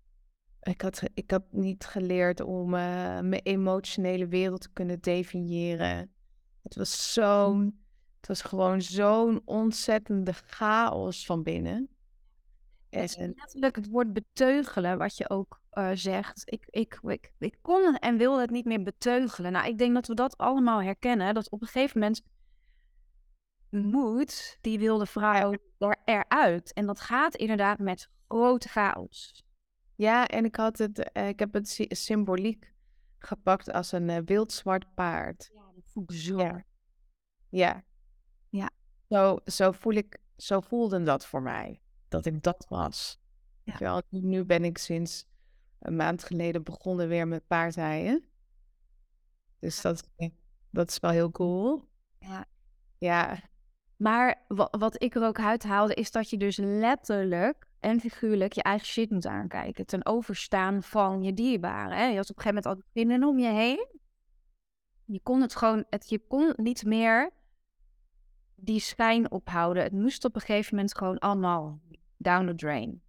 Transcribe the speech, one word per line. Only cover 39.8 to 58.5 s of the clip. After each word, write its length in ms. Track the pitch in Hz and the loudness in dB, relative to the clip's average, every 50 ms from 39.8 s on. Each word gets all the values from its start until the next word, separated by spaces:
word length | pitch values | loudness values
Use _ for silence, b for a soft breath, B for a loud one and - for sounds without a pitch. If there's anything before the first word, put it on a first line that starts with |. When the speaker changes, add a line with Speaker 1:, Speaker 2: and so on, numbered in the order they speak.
| - 226 | 0 0
Speaker 1:
ik, 260 | 214 214 202 208 - - _ _ _ | 0 0 0 -4 -8 -20 _ _ _
zo 240 | - - - 202 190 | -12 -4 0 0 0
voelde 420 | - - 240 240 233 214 190 180 | 0 0 -2 0 0 2 2 2
dat 240 | 170 156 135 135 - | 2 2 2 2 0
voor 160 | - - 139 | -4 -6 -6
mij, 380 | 131 127 120 110 - - - - _ _ _ - - _ | -4 -4 -4 -4 -6 -8 -10 -16 _ _ _ -20 -10 _
dat 180 | - 160 - | -4 -4 -2
ik 160 | 165 156 151 | -2 -4 0
dat 240 | - 175 175 - - - | 0 0 -2 -2 -4 -6
was. 520 | 185 180 160 - - - - - - - _ _ _ _ _ _ _ - | -4 -4 -4 -4 -4 -8 -10 -10 -12 -16 _ _ _ _ _ _ _ -18
Speaker 2:
Ja. 80 | _ 220 | _ -14
Speaker 1:
Weet 80 | - - | -10 -6
je 60 | 190 | -4
wel, 180 | 185 180 180 180 _ | -2 -2 -4 -4 _
nu, 120 | - 190 | -6 -4
nu 240 | 185 185 185 185 180 | -2 -2 0 0 2
ben 200 | 185 175 170 170 | 4 4 4 4
ik 140 | 170 170 - | 0 -2 -4
sinds 480 | - - 170 165 170 - - - - _ - - _ _ _ _ _ _ _ - | -6 -4 -4 -4 -4 -4 -8 -10 -14 _ -20 -20 _ _ _ _ _ _ _ -14
een 180 | - - 165 | -8 -4 -2
maand 280 | 160 156 165 170 165 - | 0 0 0 -2 -4 -6
geleden 380 | - 175 165 170 170 165 170 | -6 -4 -2 -2 -2 -2 -4
begonnen 460 | 156 - 165 - - 185 185 180 170 165 | -6 -8 -12 -8 -6 -4 -2 -2 -2 0
weer 200 | 170 170 165 165 | 0 0 0 -2
met 180 | 165 160 - | -4 -6 -4
paardrijden. 800 | - 175 165 165 170 160 170 160 156 156 156 170 196 254 339 - _ _ _ _ _ _ _ _ _ _ _ _ _ _ _ _ _ _ _ _ _ _ _ _ _ _ _ | -2 -2 0 0 -2 -2 -4 -4 -2 -2 -2 0 0 0 0 -2 _ _ _ _ _ _ _ _ _ _ _ _ _ _ _ _ _ _ _ _ _ _ _ _ _ _ _
Dus 240 | - 170 - - | -8 -8 -6 -2
Speaker 2:
Ja. 60 | - 175 | -2 -2
Speaker 1:
dat, 200 | 170 - - - _ - 165 170 - _ _ - _ _ _ - | -2 -2 -6 -14 _ -8 -8 -8 -10 _ _ -20 _ _ _ -4
dat 200 | - 180 175 170 | -2 0 0 0
is 80 | - - | -2 -2
wel 120 | - 175 | 0 2
heel 200 | 170 170 170 170 | 4 4 2 2
cool. 580 | 170 - 180 175 180 185 202 247 302 294 - _ _ _ _ _ _ _ | 0 0 0 0 0 0 0 0 0 -2 -4 _ _ _ _ _ _ _
Speaker 2:
Ja. 260 | - 190 185 190 190 - _ _ _ _ _ _ _ _ _ _ | -18 -14 -14 -14 -14 -16 _ _ _ _ _ _ _ _ _ _
Speaker 1:
Ja. 520 | 180 175 175 175 - - 190 180 - - _ _ _ _ _ _ _ _ _ | 0 2 4 4 2 2 -2 -8 -10 -16 _ _ _ _ _ _ _ _ _
Speaker 2:
Maar 480 | - 208 214 220 233 247 254 269 - _ - | 0 2 2 4 4 4 4 2 0 _ -2
wa-, 200 | 208 196 - - - 208 | 0 0 2 2 0 0
wat 240 | 214 220 - 247 | 0 0 0 0
ik 120 | - 240 - | -2 -2 0
er 80 | 233 | 2
ook 180 | 226 226 214 226 | 0 0 0 0
uithaalde, 540 | 214 208 226 233 - 208 196 202 208 214 226 | 2 2 0 0 0 0 2 4 4 4 2
is 160 | - 226 - | 0 -4 -2
dat 200 | - 226 220 - | -2 -4 -2 -2
je 60 | - | -2
dus 200 | 202 202 202 190 | -2 0 0 0
letterlijk 1080 | - 202 196 202 208 220 233 277 285 - - 208 202 190 190 175 175 185 262 302 - - _ _ _ | 0 -2 0 0 2 2 2 2 0 0 -2 -2 0 0 0 0 2 2 0 0 -2 -10 _ _ _
en 200 | - 214 226 233 | 0 0 2 0
figuurlijk 520 | 226 233 - - - 220 214 196 190 208 | 0 -2 -4 -4 0 0 2 2 2 0